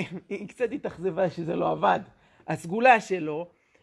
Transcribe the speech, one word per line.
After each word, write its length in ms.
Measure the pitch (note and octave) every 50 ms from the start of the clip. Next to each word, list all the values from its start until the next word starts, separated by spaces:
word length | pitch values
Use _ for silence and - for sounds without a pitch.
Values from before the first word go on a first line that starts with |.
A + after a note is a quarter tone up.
| F#3 - E3+ F3+ - -
והיא 200 | G3 F#3+ G3+ -
קצת 240 | - - B3 A3
התאכזבה 580 | A#3 D4 - F#3 - - E3+ F#3 D#3+ F3 F#3+ E3+
שזה 260 | - - E3+ D#3 E3+
לא 140 | - E3+ E3
עבד, 300 | D#3+ D3 F3+ G3 F3 E3+ F#3+ - - _ _ _ _ _ - -
הסגולה 520 | D#3+ D#3 - E3 F3+ A3+ A#3+ C4 A#3+ G#3+
שלו, 500 | - - F#3+ F3+ D3+ D#3 D3+ D#3 F3 F3 _ _ _ _ _ _